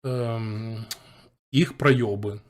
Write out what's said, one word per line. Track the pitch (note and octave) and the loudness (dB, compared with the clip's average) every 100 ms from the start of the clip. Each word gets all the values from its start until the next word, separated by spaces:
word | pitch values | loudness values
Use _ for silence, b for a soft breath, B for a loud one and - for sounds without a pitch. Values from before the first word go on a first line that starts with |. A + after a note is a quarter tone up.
| C3 | -6
ем, | B2+ A#2 A2+ A2 G#2+ A2+ A2+ A2+ B B B B _ _ | -4 -2 -4 -4 -6 -8 -10 -10 B B B B _ _
їх | C3 E3+ | 2 2
пройоби. | - C#3+ B2+ A2+ G2+ G#2 G2+ _ | 2 4 4 4 -2 -4 -8 _